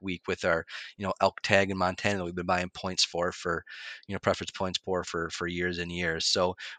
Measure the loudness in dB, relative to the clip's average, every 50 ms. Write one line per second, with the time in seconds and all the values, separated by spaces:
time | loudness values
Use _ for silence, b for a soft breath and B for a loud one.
0 | -6 -6 -6 -4 -2 -4 -2 0 2 2 2 2 0 B B B B B B B
1 | -2 -2 0 4 4 2 2 2 2 6 6 6 6 6 2 0 0 0 0 0
2 | 0 0 2 0 0 -2 -2 -2 0 2 2 2 0 -2 -6 -6 -6 -4 0 0
3 | 0 0 2 0 0 0 -2 -4 -2 -2 -2 -2 -4 B B B B B B B
4 | B -6 -6 0 2 2 2 2 0 -8 -4 -4 -4 -2 -4 -4 -2 0 0 0
5 | 0 -2 -2 -2 -2 -2 -4 -4 -4 -2 -2 0 0 0 0 -2 -4 -4 -2 -2
6 | 0 0 0 0 0 0 2 4 2 2 2 B B B B